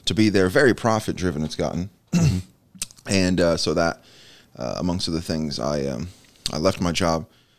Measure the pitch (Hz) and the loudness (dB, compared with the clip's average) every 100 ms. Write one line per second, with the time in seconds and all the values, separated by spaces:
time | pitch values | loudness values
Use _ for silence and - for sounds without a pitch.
0 | - 101 107 95 92 131 135 - 117 107 | -2 2 4 4 4 4 4 4 0 0
1 | 98 - 90 73 78 - 80 82 95 _ | -2 -4 -2 -2 -4 -4 -4 -4 -8 _
2 | - 175 156 92 - _ _ - - - | -4 2 2 0 -4 _ _ -14 -14 -10
3 | - 98 92 90 85 82 85 80 85 - | -2 2 2 4 2 2 0 0 0 -2
4 | - - - - _ - 60 50 87 87 | -12 -20 -20 -20 _ -10 -8 -4 -2 -2
5 | - 80 85 80 78 71 65 73 69 62 | -2 -4 -4 -4 -4 -4 -4 -2 -4 -6
6 | 87 - _ _ - 76 95 - 87 82 | -10 -14 _ _ -8 -2 -2 0 -2 0
7 | 87 80 78 _ _ | 0 -2 -4 _ _